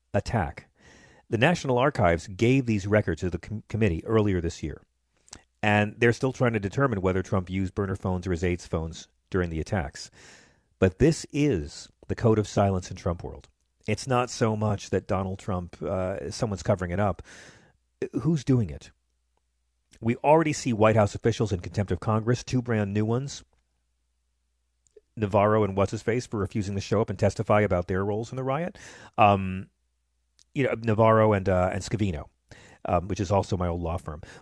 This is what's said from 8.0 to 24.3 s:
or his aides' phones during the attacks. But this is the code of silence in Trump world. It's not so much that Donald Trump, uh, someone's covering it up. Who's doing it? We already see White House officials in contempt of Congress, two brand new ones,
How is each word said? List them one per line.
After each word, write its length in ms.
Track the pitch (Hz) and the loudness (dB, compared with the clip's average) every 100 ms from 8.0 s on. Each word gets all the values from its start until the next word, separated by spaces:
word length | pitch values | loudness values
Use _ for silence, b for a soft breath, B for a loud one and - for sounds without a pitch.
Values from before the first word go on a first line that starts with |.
| 98 92 92 | -2 -2 -2
or 40 | |
his 120 | 87 | -2
aides' 240 | 90 87 - | 0 -2 -4
phones 400 | 87 80 82 - _ _ | -6 -6 -10 -18 _ _
during 220 | 98 87 | -2 -2
the 100 | 80 | -4
attacks. 500 | - 104 76 - - b b b b b b _ | -4 -4 -4 -10 -18 b b b b b b _
But 200 | 95 - | 0 4
this 280 | 147 160 - | 2 2 -4
is 560 | 147 147 98 71 - - _ - | 0 0 0 -4 -12 -20 _ -10
the 60 | |
code 240 | 95 117 110 | 0 2 2
of 100 | 104 | 2
silence 420 | - 101 95 - | 2 2 0 -4
in 60 | 92 | -6
Trump 260 | 98 85 | -4 -4
world. 260 | - 73 - _ _ _ - | -8 -14 -20 _ _ _ -6
It's 180 | 107 - | -6 -2
not 240 | 123 123 | -2 -2
so 260 | - 117 107 | 0 0 0
much 340 | 107 101 - | -2 -2 -2
that 180 | 98 - | -4 -2
Donald 300 | 95 95 95 | -2 -4 -6
Trump, 420 | - 92 87 - | -6 -6 -6 -8
uh, 480 | 78 92 92 98 80 | -6 -4 -4 -6 -8
someone's 320 | - 120 98 | -4 -4 -2
covering 300 | - 95 90 | 0 0 0
it 80 | 87 | 0
up. 220 | 104 90 B B B B B B _ _ - - | 0 -2 B B B B B B _ _ -6 -2
Who's 220 | 147 165 | 0 0
doing 260 | 120 127 95 | 2 2 0
it? 200 | 69 - _ _ _ _ _ _ _ _ _ _ _ | -6 -16 _ _ _ _ _ _ _ _ _ _ _
We 160 | 113 123 | -4 0
already 360 | 139 156 156 | 4 4 4
see 200 | 147 135 | -2 -2
White 240 | 110 107 110 | 4 6 6
House 180 | 104 | 2
officials 380 | - 120 110 113 | 2 -2 0 -2
in 80 | 92 | -2
contempt 320 | 90 95 98 | -4 -4 -2
of 80 | 90 | -2
Congress, 440 | - 110 110 127 | 0 0 0 -2
two 180 | - 127 | -2 -4
brand 320 | 117 110 101 | 0 -2 0
new 100 | 104 | 0
ones, 380 | 110 120 139 - - _ _ _ _ _ _ _ _ | 0 -2 -4 -10 -18 _ _ _ _ _ _ _ _